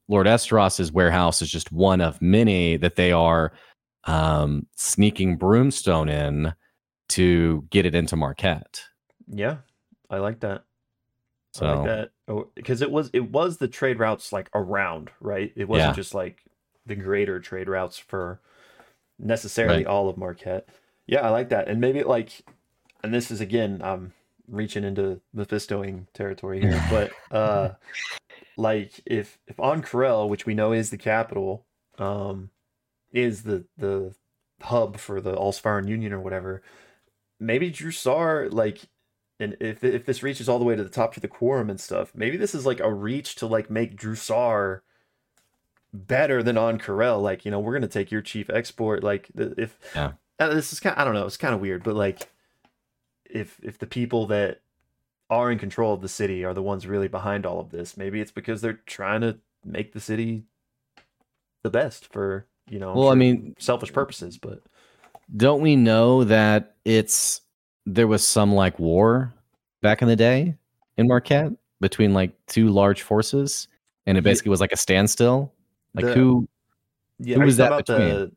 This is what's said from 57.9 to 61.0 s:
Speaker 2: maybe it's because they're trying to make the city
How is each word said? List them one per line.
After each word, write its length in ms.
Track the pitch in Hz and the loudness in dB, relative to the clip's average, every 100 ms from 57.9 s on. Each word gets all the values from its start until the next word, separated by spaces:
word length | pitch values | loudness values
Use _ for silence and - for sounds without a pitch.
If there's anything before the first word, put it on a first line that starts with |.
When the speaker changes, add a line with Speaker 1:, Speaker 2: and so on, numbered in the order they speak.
| - | -12
Speaker 2:
maybe 240 | 98 104 | -8 -8
it's 100 | 107 | -8
because 300 | - 120 110 | -10 -8 -6
they're 200 | 113 110 - | -6 -8 -12
trying 340 | - 98 107 | -8 -4 -2
to 160 | 117 - _ _ | -2 -4 _ _
make 280 | - - 107 | -12 -10 -10
the 80 | 110 | -10
city 440 | - 110 113 113 110 _ _ _ _ _ | -8 -4 -4 -6 -12 _ _ _ _ _